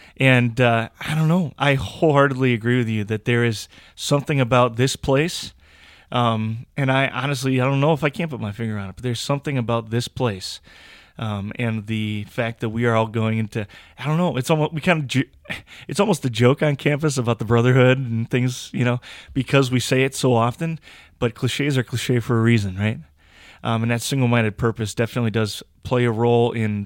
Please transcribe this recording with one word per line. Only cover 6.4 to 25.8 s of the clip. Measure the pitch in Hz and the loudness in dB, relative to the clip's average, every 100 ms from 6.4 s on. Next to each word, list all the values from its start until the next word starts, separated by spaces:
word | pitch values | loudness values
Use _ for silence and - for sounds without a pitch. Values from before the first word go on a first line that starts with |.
| 110 113 - - | -2 -6 -8 -4
and | 131 | 0
I | 131 139 | 0 0
honestly, | 127 139 135 135 131 | -2 -4 -2 0 0
I | |
don't | 127 139 | 0 2
know | 143 | 2
if | 151 | 2
I | 147 | -2
can | - 170 | -4 -6
put | 120 | -6
my | 107 | -8
finger | 101 113 107 | -6 -6 -6
on | 98 | -8
it, | - | -8
but | |
there's | 123 113 | -6 -4
something | - 143 151 135 | -4 -4 -2 -4
about | 113 117 110 | -2 -4 -2
this | 117 - | -4 -4
place. | - 127 95 - - - - - - - - | -4 -4 -4 -10 -14 -18 -20 -20 -20 -20 -10
Um, | 113 101 104 - | -6 -6 -6 -4
and | 120 110 104 | -2 -2 -4
the | 110 107 107 | -4 -2 -4
fact | 104 - 113 117 | -6 -6 -6 -4
that | 117 | -6
we | 110 120 | 0 2
are | |
all | 113 110 | 2 0
going | 110 110 110 | 0 -2 -2
into, | 110 117 101 - - - | -4 -6 -8 -14 -20 -10
I | 135 | -4
don't | 160 | 0
know, | 180 - | 0 -2
it's | - | 0
almost, | 156 156 | 0 0
we | 156 | -2
kind | 185 160 | 0 0
of, | 135 | 0
ju-, | - - _ - - - - - | -2 -4 _ -14 -14 -14 -18 -6
it's | - | 0
almost | 214 165 | 0 0
a | 135 | -2
joke | 110 123 143 | 2 4 4
on | 156 139 | 0 0
campus | 147 143 156 131 | -2 0 0 0
about | 117 113 | -2 -2
the | |
brotherhood | 107 117 123 131 127 131 | 2 4 4 6 6 4
and | 127 113 113 | 0 -4 -2
things, | 127 127 123 - | 0 0 -4 -8
you | - | -2
know, | 123 123 - - - | 0 -2 -6 -20 -8
because | - 123 139 127 | -6 2 2 2
we | 127 | 0
say | - 131 | 0 0
it | 131 | 0
so | - 131 | 0 2
often, | 117 117 - 165 160 - - - - | 2 2 -2 -6 -8 -14 -20 -20 -4
but | 123 | -4
cliches | - 123 - 143 131 | -2 -4 -2 0 0
are | |
cliche | 120 113 - 123 | -2 -4 -2 -2
for | 113 117 | 0 2
a | |
reason, | 113 117 101 92 | 4 2 0 -2
right? | 107 123 - _ _ - - - | -2 -4 -12 _ _ -20 -20 -10
Um, | 120 113 | -4 -2
and | 117 | 0
that | 117 | -2
single-minded | - 139 120 120 110 95 | -2 0 2 2 0 0
purpose | 117 107 104 | -2 -2 -4
definitely | - 117 127 113 | -2 -2 -2 -2
does | 110 107 - - _ | 0 -2 -6 -16 _